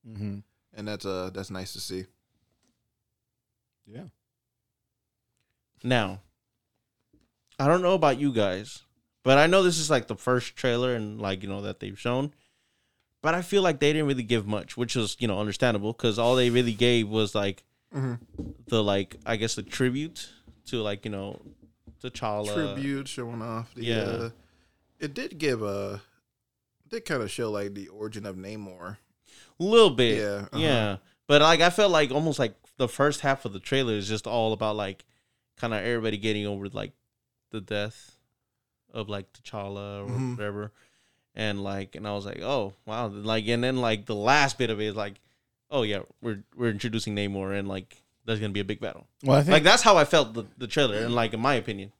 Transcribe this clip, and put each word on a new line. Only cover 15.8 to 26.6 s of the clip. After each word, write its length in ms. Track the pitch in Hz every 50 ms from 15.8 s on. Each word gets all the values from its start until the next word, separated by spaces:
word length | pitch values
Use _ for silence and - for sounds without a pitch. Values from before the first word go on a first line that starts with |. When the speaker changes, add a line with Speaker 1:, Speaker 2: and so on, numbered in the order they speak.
| 101 107 117
Speaker 3:
'cause 240 | - - 117 101
all 180 | 107 117 120 131
they 140 | 127 123 120
really 240 | 117 123 123 120 110
gave 360 | 104 120 123 123 117 110 104
was, 260 | 107 110 107 101 -
like, 280 | 107 101 98 95 - _ _ _ _ _ _ -
Speaker 2:
Mm-hmm. 220 | 143 135 127 120 117 - _ - - - - - - -
Speaker 3:
the, 140 | - 120 113 104
like, 340 | 101 98 98 98 - - - -
I 100 | - 117
guess 200 | 107 110 110 -
the 80 | - 98
tribute 680 | - - - 131 127 123 139 151 165 - - - - - _ _ - - _ _
to, 140 | - - 117
like, 220 | 110 104 101 104 -
you 80 | 110
know, 300 | 104 98 98 101 - - - - - _ _ _ _ _ _ - - _
T'Challa. 520 | - 127 - - - 110 104 104 104 104 104
Speaker 2:
Tribute 540 | 104 104 101 98 139 139 139 139 135 135
showing 340 | 135 - - 123 117 120 113
off. 320 | 110 117 113 113 117 - _
The, 80 | 123 113
Speaker 3:
Yeah. 180 | 117 117 110 101
Speaker 2:
uh, 260 | 98 110 117 117 117 113 _ _ _ _ _ _ _ _ _ _ _ _ _
it 140 | 160 147 139
did 240 | 196 262 - -
give 240 | 147 156 147 127 113
a, 400 | 107 104 98 101 101 101 101 101 - _ _ _ _ _ _ _ _ _ _ _